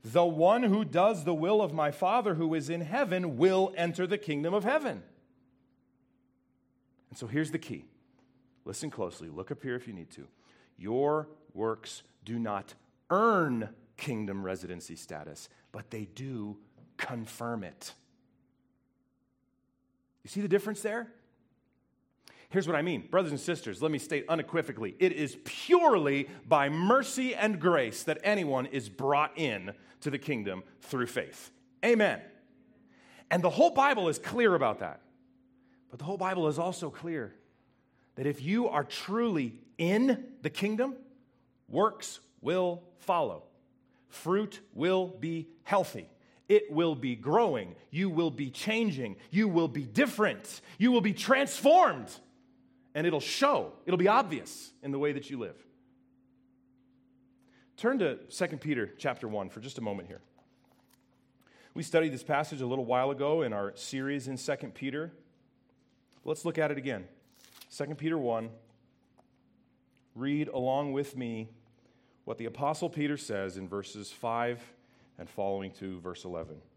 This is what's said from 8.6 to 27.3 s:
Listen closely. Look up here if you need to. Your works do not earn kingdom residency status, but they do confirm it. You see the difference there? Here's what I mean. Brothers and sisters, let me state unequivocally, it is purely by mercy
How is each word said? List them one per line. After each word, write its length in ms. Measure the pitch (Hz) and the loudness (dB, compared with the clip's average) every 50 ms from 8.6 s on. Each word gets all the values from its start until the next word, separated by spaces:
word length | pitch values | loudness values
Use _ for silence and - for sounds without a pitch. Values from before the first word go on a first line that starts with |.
| _ | _
Listen 240 | 85 101 - - 151 | -12 -10 -8 -8 -8
closely. 400 | - - 101 87 82 - 80 82 | -4 -4 -6 -6 -6 -12 -16 -12
Look 220 | 73 80 - - | -10 -12 -10 -10
up 100 | 147 - | -10 -8
here 140 | - 131 123 | -6 -8 -8
if 120 | 123 127 | -8 -8
you 60 | 113 101 | -12 -14
need 180 | 90 82 - | -14 -14 -16
to. 160 | - - 69 69 _ _ _ _ _ _ _ _ _ | -18 -20 -20 -20 _ _ _ _ _ _ _ _ _
Your 500 | - 87 101 117 127 143 147 151 156 151 151 - _ _ _ _ | -12 -6 -2 0 0 2 2 0 0 -2 -6 -16 _ _ _ _
works 500 | 92 110 113 110 110 - - - - _ _ _ _ - | -4 -4 -4 -4 -4 -10 -16 -16 -16 _ _ _ _ -12
do 160 | 110 117 117 | -8 -6 -4
not 360 | 113 107 101 98 98 - - _ _ _ _ _ _ _ | -2 -2 -4 -4 -6 -10 -20 _ _ _ _ _ _ _
earn 680 | 170 196 220 233 220 185 165 143 123 113 110 104 - - - _ _ | 2 4 6 6 6 4 4 2 0 -2 -4 -6 -10 -18 -20 _ _
kingdom 460 | - - 147 120 110 107 98 98 98 98 | -10 -6 -4 -4 -4 -4 -4 -4 -4 -4
residency 520 | 92 95 90 92 85 90 85 - - 85 | -4 -6 -6 -8 -10 -12 -12 -12 -14 -16
status, 540 | 80 - - 90 76 76 76 73 - - - _ _ _ _ - | -16 -14 -14 -12 -12 -12 -14 -14 -16 -18 -20 _ _ _ _ -16
but 160 | 107 107 - | -16 -14 -12
they 160 | 117 110 107 | -10 -10 -10
do 520 | 95 - 123 131 135 131 113 104 104 101 101 - _ _ - - _ _ | -12 -12 -12 -10 -8 -8 -8 -8 -10 -12 -14 -18 _ _ -20 -20 _ _
confirm 680 | - - - 127 117 110 113 - - 117 117 117 110 98 | -10 -8 -8 -8 -8 -10 -10 -10 -8 -6 -4 -4 -6 -6
it. 280 | 82 - _ - - - _ _ _ _ _ _ _ _ _ _ _ _ _ _ _ _ _ _ _ _ _ _ _ _ _ _ _ _ _ _ _ _ _ _ _ _ _ _ _ _ _ _ _ _ _ _ | -10 -14 _ -18 -18 -18 _ _ _ _ _ _ _ _ _ _ _ _ _ _ _ _ _ _ _ _ _ _ _ _ _ _ _ _ _ _ _ _ _ _ _ _ _ _ _ _ _ _ _ _ _ _
You 60 | - | -8
see 120 | - 196 | -4 -4
the 60 | 202 185 | 2 4
difference 320 | 196 202 196 214 214 - | 2 2 2 0 -6 -4
there? 300 | - 214 214 233 233 - - _ _ _ _ _ _ _ _ _ _ _ _ _ _ _ _ _ _ _ _ _ _ - - - - _ | -4 -4 -4 -4 -6 -10 -16 _ _ _ _ _ _ _ _ _ _ _ _ _ _ _ _ _ _ _ _ _ _ -20 -20 -20 -18 _
Here's 180 | - 190 175 | -2 0 0
what 80 | 156 170 | 2 0
I 60 | 147 | 2
mean. 260 | 156 180 185 170 - | 2 0 -2 -4 -4
Brothers 240 | - - 190 190 160 | 2 2 2 2 2
and 80 | 143 131 | -4 -4
sisters, 420 | - 170 175 - - 117 95 92 | -2 -4 -4 -4 -4 -8 -4 -2
let 100 | 143 156 | -2 0
me 60 | 151 | 0
state 280 | 139 - - 160 143 - | -2 -4 -4 -4 -4 0
unequivocally, 680 | - 131 156 139 - - 165 - - - 107 110 95 - - | 0 -2 -2 -2 -2 -2 -2 -2 -2 -6 -6 -6 -6 0 2
it 140 | 185 185 - | 2 2 4
is 240 | 147 151 135 - - - | 0 -2 -4 -4 -10 -14
purely 840 | - - - - - 349 359 339 302 233 185 151 143 139 139 139 - - - - | -12 -12 -10 4 6 6 8 8 8 6 6 4 2 2 2 0 -4 -10 -16 2
by 240 | - 160 147 139 143 | 4 4 6 6 4
mercy 640 | 151 165 180 196 247 269 269 - - 254 262 254 | 2 2 4 6 6 6 4 0 -4 -2 -2 -2